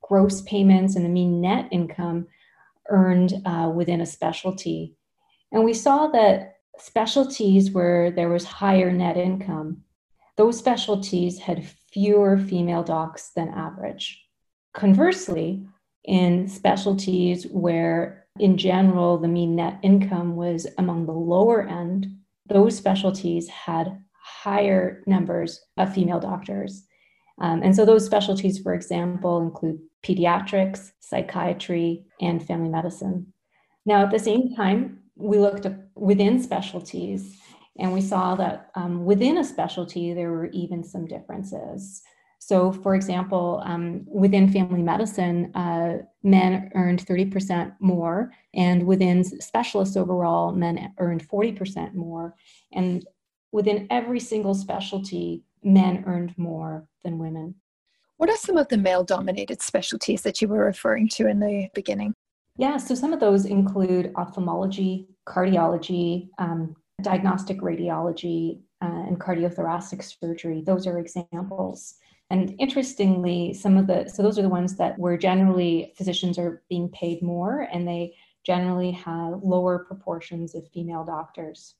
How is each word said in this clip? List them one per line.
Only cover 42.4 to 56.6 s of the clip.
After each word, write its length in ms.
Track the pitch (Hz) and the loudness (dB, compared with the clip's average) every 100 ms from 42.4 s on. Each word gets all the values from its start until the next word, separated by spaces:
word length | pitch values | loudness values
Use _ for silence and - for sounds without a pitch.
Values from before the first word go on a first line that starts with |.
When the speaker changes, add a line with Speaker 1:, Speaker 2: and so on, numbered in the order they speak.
| - 190 180 | 0 2 2
Speaker 1:
for 240 | 190 190 190 | 0 0 0
example, 680 | 190 180 190 190 175 175 | 0 -4 -2 -2 -2 -4
um, 400 | 185 170 170 175 - | -4 -6 -6 -8 -8
within 460 | 202 196 196 196 | 2 4 6 6
family 300 | 196 180 180 | 4 0 0
medicine, 720 | 170 180 220 - 180 175 175 | 0 0 -2 -2 -2 -2 -4
uh, 440 | 190 175 170 170 170 - _ | -4 -4 -2 -2 -4 -10 _
men 460 | 196 196 185 190 190 | 4 6 6 0 -4
earned 280 | 190 180 180 | -2 0 0
thirty 220 | - 180 | 0 -2
percent 500 | 196 196 190 175 170 - | 0 -2 -2 -4 -4 -2
more, 540 | 190 180 165 175 247 _ _ | 0 0 -2 -2 -6 _ _
and 320 | - 180 180 | 0 2 4
within 360 | 175 185 185 180 | 4 2 4 4
s-, 120 | 185 - | 2 -4
specialists 560 | - 226 240 208 196 196 | -6 -4 -2 -2 0 0
overall, 560 | 180 180 175 170 170 | -2 0 0 2 0
men 400 | 185 170 170 - - | 0 -2 -2 -8 -4
earned 240 | 180 170 | -2 -2
forty 300 | - 202 226 | -4 -2 -2
percent 420 | 196 190 - 160 | -2 -8 -8 -10
more. 400 | 185 165 165 170 - _ _ _ | -8 -8 -8 -12 -14 _ _ _
And 340 | 185 180 180 180 _ _ _ _ | -4 -2 -4 -8 _ _ _ _
within 340 | 214 202 208 202 | 0 0 0 -2
every 280 | 240 233 247 | -4 -2 -6
single 360 | - 220 196 | -4 -4 -2
specialty, 920 | 196 - - 196 196 196 175 170 170 _ _ | -2 -4 -8 -6 -8 -8 -8 -6 -8 _ _
men 400 | 202 196 185 185 185 | 4 6 6 0 -4
earned 300 | 175 175 175 | -6 -6 -6
more 520 | 170 160 | -8 -6